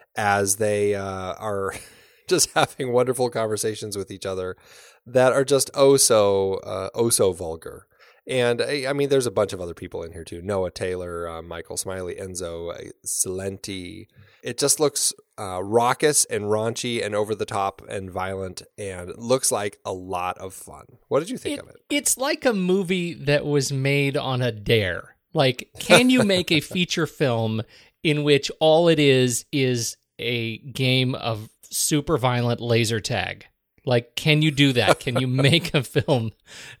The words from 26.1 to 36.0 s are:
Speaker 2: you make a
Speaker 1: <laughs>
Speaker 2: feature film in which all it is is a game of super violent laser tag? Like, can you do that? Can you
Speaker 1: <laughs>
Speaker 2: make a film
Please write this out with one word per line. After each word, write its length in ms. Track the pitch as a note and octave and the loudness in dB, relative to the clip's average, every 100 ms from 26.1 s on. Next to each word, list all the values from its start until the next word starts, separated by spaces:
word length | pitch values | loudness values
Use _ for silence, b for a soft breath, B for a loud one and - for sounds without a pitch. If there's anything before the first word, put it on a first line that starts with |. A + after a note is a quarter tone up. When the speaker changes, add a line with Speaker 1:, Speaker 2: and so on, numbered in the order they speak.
Speaker 2:
you 100 | B3+ | 4
make 300 | G#3 F#3 E3+ | 4 0 2
a 80 | D#3 | 0
Speaker 1:
<laughs> 20 | |
Speaker 2:
feature 460 | - F#3+ F3 - D#3 | 0 -2 -2 -2 -4
film 560 | - C#3 A#2 A2+ A2 - b b _ | 0 0 2 0 -2 -6 b b _
in 200 | D#3 D3 | -2 0
which 280 | D3 C#3+ - - | 4 2 2 2
all 280 | D#3 D#3+ F3 | 6 6 6
it 120 | D#3 | 6
is 460 | C#3+ C3 B2+ A#2+ - | 6 6 4 0 -4
is 460 | D3 B2+ B2 A#2 - _ - | 0 0 0 -4 -10 _ -10
a 400 | A#2 A#2+ A2+ A2 | -6 -4 -6 -8
game 560 | C#3 A2+ B2+ C3 B2+ C3 | -10 -2 2 2 2 -2
of 340 | A2+ G#2+ A2 _ | -4 -6 -10 _
super 560 | - - - D3+ C#3+ D3 | -10 -4 0 0 2 0
violent 420 | B2 B2 A#2+ A#2+ | 2 2 0 -2
laser 380 | A#2+ A#2 A2+ A2+ | 2 2 2 0
tag? 480 | - A2+ F#2 G2 - _ _ _ | -2 -4 -4 -8 -16 _ _ _
Like, 320 | C#3 B2 - - | 0 0 0 -2
can 280 | D#3+ D3+ | 2 4
you 80 | D#3 | 4
do 220 | C3+ C#3+ | 4 4
that? 260 | B2 G#2 - | 4 4 2
Can 200 | - B2 | 0 -2
you 60 | C3 | 0
Speaker 1:
<laughs> 160 | C3 C#3 | 2 4
Speaker 2:
make 280 | E3+ E3+ | 4 2
a 80 | D#3 | -2
film 520 | A#2+ D3 | 0 -2